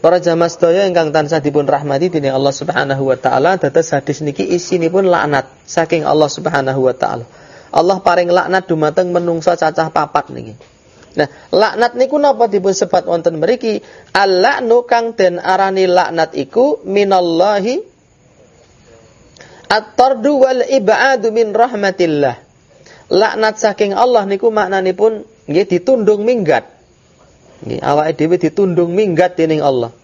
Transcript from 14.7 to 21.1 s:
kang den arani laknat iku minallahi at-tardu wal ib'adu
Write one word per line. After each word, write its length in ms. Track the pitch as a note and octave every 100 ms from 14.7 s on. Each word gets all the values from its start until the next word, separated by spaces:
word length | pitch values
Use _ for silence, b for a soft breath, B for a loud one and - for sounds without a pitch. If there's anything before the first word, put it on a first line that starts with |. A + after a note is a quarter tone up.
| A#3
kang 320 | A#3+ A#3 A#3 A3+
den 240 | F#3 F3
arani 480 | F3 F#3 F#3+ F#3+ F#3
laknat 480 | F3+ E3+ E3 D#3 C#3+
iku 480 | C#3+ G#3+ C4+ D4
minallahi 960 | F#3+ G3 G3+ F#3+ F3 E3 F#3+ G#3 G3 C#4+ A4+ _ _ _ _ _ _ _ _ _ A#2+ - _ _ _ - B B B
at-tardu 720 | G#3+ G#3+ - B3+ C4 A#3 C#4+
wal 180 | C4 B3+ -
ib'adu 640 | C4+ G3 A3 B3+